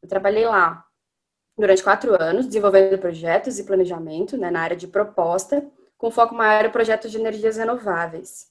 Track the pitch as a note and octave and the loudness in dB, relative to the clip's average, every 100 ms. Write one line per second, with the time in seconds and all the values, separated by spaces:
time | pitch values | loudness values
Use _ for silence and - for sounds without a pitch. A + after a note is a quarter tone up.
0 | F3 G3 G3 G#3+ A3+ G#3 E3+ - _ _ | -4 -2 0 2 2 4 2 0 _ _
1 | _ _ _ _ _ - G#3 F#3 G3+ G#3 | _ _ _ _ _ -2 2 4 4 0
2 | B3+ F#3+ D#3+ F#3+ B3+ G#3+ G3+ G3 F#3+ F#3+ | 2 0 2 -2 -2 0 4 6 6 2
3 | F#3 E3 E3 F3 - G3+ G3+ F#3+ F3+ E3+ | -2 -6 -2 -2 -2 -10 -2 0 0 -2
4 | D#3+ D#3 G3+ C4 F3+ E3+ E3 F3 F#3 G3+ | -8 -6 -6 -4 -4 -4 -4 -6 -4 -4
5 | G#3 - E3+ F3+ - C#4+ C#4+ _ _ _ | -2 -2 -2 -2 -2 -4 -4 _ _ _
6 | A3+ A3+ A#3 A#3 A3 G#3+ A3 A#3+ A3+ A3 | -6 2 2 4 2 4 2 2 0 0
7 | A3+ A3 A3 G#3+ A3 A3 A3+ B3 G#3+ E3+ | -2 -4 -4 -2 -2 -2 -4 -4 -2 -4
8 | E3+ D#3+ - - - | -4 -8 -16 -18 -20